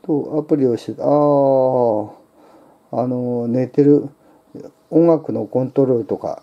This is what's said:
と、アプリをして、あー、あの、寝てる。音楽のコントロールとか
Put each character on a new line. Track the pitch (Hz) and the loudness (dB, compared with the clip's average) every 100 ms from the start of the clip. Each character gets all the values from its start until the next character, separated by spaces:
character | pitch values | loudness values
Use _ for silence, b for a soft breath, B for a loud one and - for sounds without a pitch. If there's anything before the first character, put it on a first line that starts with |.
と、 | - 151 - 151 | -4 -4 -2 -6
ア | |
プ | 151 151 | -2 0
リ | 131 | 2
を | 113 | 0
し | - 113 | -6 -6
て、 | |
あ | 135 | 0
ー、 | 143 147 143 139 135 131 127 120 107 107 B _ _ b b b b _ | 2 4 2 2 2 2 2 0 0 -4 B _ _ b b b b _
あ | 120 123 | -6 -4
の、 | 123 123 120 120 | -4 -4 -4 -2
寝 | 120 127 | -2 -2
て | 135 | 2
る。 | 143 143 143 - b b _ - - _ - | 4 4 2 -14 b b _ -20 -20 _ -2
音 | 156 170 | 2 2
楽 | 160 147 | 2 -2
の | 113 107 | -8 -4
コ | 123 | -4
ン | 131 | -4
ト | - 135 | 0 0
ロ | 123 | 0
ー | |
ル | 104 | -2
と | 95 | -6
か | - - | -6 -12